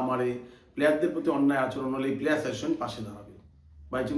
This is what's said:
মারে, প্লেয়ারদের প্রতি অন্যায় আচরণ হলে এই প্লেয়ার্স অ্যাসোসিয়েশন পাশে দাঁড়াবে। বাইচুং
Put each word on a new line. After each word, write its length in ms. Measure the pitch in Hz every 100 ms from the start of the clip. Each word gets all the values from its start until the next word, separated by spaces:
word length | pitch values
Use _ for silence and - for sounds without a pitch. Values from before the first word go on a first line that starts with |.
| 127
মারে, 220 | 127 123 123 - - - 139
প্লেয়ারদের 360 | 151 151 165
প্রতি 160 | 160 160 139
অন্যায় 240 | 139 135 127
আচরণ 260 | 135 131 135
হলে 120 | 139
এই 40 | 135
প্লেয়ার্স 240 | 151 147 127
অ্যাসোসিয়েশন 280 | 110 151 165
পাশে 180 | 117 117 107
দাঁড়াবে। 260 | 104 - 92 - - - - -
বাইচুং 260 | 127 127